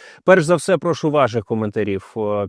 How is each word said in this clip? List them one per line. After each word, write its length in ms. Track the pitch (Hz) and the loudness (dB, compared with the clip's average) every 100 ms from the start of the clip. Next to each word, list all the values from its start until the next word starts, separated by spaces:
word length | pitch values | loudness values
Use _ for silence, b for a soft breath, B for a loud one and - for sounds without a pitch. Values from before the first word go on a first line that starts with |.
| B B - | B B 4
Перш 180 | 190 | 4
за 120 | 151 175 | 4 0
все, 220 | - 175 | 0 -2
прошу 340 | 170 156 156 | -2 -2 0
ваших 340 | 147 127 117 - | 0 0 0 -4
коментарів, 680 | 110 107 107 101 95 - - | -4 -4 -2 -4 -4 -6 -6
е, 300 | 104 104 | -4 -2